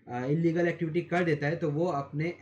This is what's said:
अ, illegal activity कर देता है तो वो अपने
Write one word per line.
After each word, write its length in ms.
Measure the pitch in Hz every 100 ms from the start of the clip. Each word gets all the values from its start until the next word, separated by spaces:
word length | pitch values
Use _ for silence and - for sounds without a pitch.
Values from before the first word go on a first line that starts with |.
| -
अ, 180 | 123 131
illegal 420 | 160 165 170 175
activity 340 | 156 160 175
कर 220 | 170 175
देता 240 | 170 147 143
है 80 | 160
तो 160 | 160
वो 140 | 147 180
अपने 520 | 143 139 147 170 -